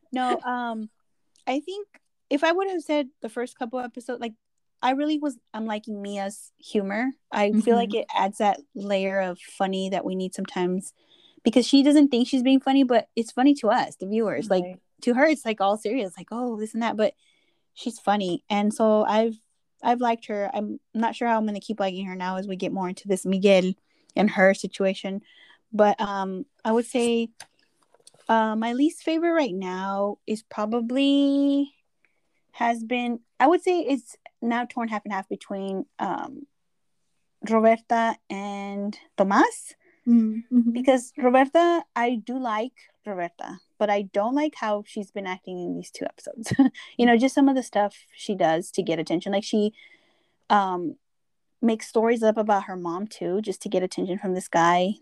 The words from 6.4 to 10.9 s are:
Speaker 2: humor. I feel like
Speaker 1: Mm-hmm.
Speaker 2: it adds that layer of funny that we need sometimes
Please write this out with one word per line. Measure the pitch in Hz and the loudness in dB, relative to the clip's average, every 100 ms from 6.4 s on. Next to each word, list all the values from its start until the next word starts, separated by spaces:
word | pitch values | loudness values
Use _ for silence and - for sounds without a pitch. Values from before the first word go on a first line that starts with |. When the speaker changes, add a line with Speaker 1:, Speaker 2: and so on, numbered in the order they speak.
| - _ | -20 _
Speaker 2:
humor. | - 214 196 208 262 - _ | -4 -2 -2 -2 -4 -6 _
I | 208 208 | 0 2
feel | 214 240 233 | 2 4 4
like | 233 | 2
Speaker 1:
Mm-hmm. | 220 | -4
Speaker 2:
it | - | -4
adds | 202 196 - | -2 -2 2
that | 208 - - 214 | 0 0 -6 -12
layer | 202 196 190 196 | -4 -2 0 -2
of | 185 180 | -2 -6
funny | - - 196 190 190 | -14 -4 -2 -2 -2
that | 190 - | -4 -4
we | 185 | -4
need | 185 | -6
sometimes | - 190 185 180 185 - | -6 -6 -2 -2 -2 -6